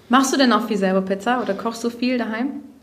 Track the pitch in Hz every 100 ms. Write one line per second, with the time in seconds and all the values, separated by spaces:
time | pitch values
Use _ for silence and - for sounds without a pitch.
0 | - 247 269 262 254 214 - 208 190 190
1 | 190 190 240 247 202 196 226 226 240 233
2 | 247 254 220 220 277 - - -